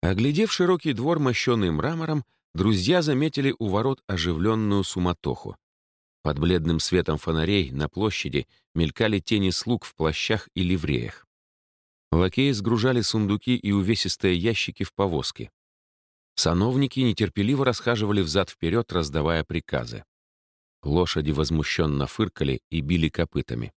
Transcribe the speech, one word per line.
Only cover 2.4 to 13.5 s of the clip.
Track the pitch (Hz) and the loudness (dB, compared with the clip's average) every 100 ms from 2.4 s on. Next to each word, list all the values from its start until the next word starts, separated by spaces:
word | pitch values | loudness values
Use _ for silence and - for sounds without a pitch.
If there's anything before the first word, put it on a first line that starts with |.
| _ | _
друзья | 80 95 104 92 180 | 0 2 4 4 2
заметили | 156 135 156 - 139 - | 4 2 0 0 -2 0
у | 110 | -2
ворот | 95 120 135 _ | 0 0 -2 _
оживленную | 95 82 80 95 110 107 101 | -2 0 0 2 2 2 0
суматоху. | 95 - 90 87 - 62 52 - _ _ _ _ _ _ | 0 0 0 0 -4 -6 -8 -16 _ _ _ _ _ _
Под | 78 71 | -4 0
бледным | 80 90 80 82 | 2 2 2 0
светом | - 90 82 76 | 2 0 0 -2
фонарей | - 80 82 101 73 | -2 -2 2 0 0
на | 67 73 | -2 -4
площади | - 107 - - 67 - _ _ | -2 -2 -2 -4 -4 -4 _ _
мелькали | - 82 - 110 101 | -2 -2 2 0 0
тени | - 107 95 | 0 0 2
слуг | 87 - 120 | -2 -2 -4
в | - | -4
плащах | - 78 76 - 110 - | -2 -2 -2 -2 -4 -4
и | - | -4
ливреях. | 90 90 76 65 57 - _ _ _ _ _ _ _ _ _ | 0 0 0 -2 -4 -12 _ _ _ _ _ _ _ _ _
Лакеи | 80 90 90 139 | 2 2 2 0
сгружали | 117 101 117 120 123 | 0 0 2 2 2
сундуки | 107 113 104 104 - | 0 0 0 0 0